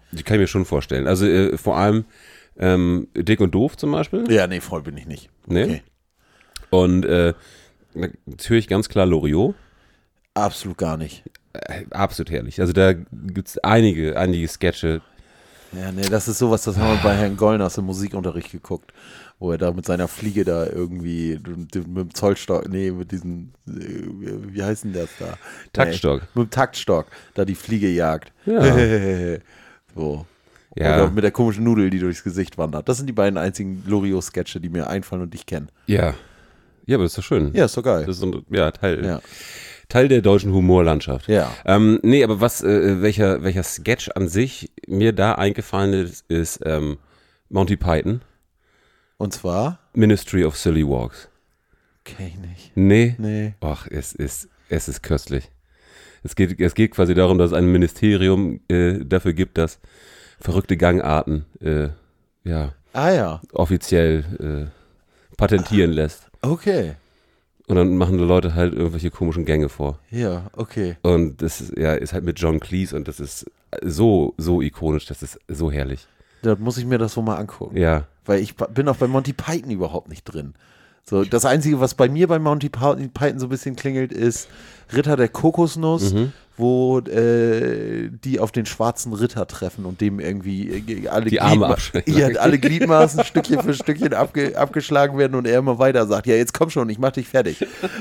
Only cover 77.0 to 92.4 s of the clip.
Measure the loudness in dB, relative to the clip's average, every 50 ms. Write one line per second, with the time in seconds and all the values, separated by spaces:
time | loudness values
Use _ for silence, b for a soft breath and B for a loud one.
77 | 0 0 -2 -2 -2 -2 -2 -4 -6 -8 -10 -14 -14 -8 -2 0 2 2 2 0
78 | -2 -6 _ _ _ 0 0 0 0 -2 -4 -6 -6 -4 -2 -2 0 0 0 0
79 | 0 0 0 0 -2 -2 -6 -8 -6 -6 -6 -6 -6 -6 -6 -4 -4 -4 -6 -8
80 | -10 -10 -18 -18 -18 -14 -12 -12 -12 -12 -16 b b b b b b b b b
81 | b -2 0 0 0 2 2 2 4 4 2 2 2 2 2 2 2 0 2 2
82 | 2 2 4 2 2 2 2 0 2 0 0 0 -2 -6 -6 0 0 0 0 0
83 | -4 -8 -6 -2 -2 -2 -2 -2 -4 -4 -6 -6 -6 -8 -10 -6 -6 -4 -2 -2
84 | -4 -4 -4 0 0 0 0 0 -8 -14 B B B B B B B B -2 0
85 | 2 2 2 2 2 0 0 2 0 2 2 4 0 0 0 -2 -2 0 0 0
86 | 0 0 2 2 0 -2 -4 B B B _ -2 0 2 2 4 2 2 2 0
87 | 0 0 0 2 4 4 4 4 4 2 2 0 0 -2 -2 -4 -6 -6 -6 -6
88 | -8 -8 -10 -12 -8 -4 -2 -2 -2 -2 -2 -4 -6 -6 -4 -2 -2 -2 -2 -4
89 | -8 -8 -4 -2 -4 -4 -2 -4 -8 -8 -8 -8 -8 -8 -8 -8 -10 -10 -6 -2
90 | -2 -2 -2 -2 -6 -6 -6 -6 -6 -6 -6 -6 -6 -6 -6 -8 -8 -8 -10 -8
91 | -8 -4 -4 -2 0 0 0 2 4 4 4 4 4 2 2 -2 -2 -4 -4 -4
92 | -2 2 2 4 4 2 2 2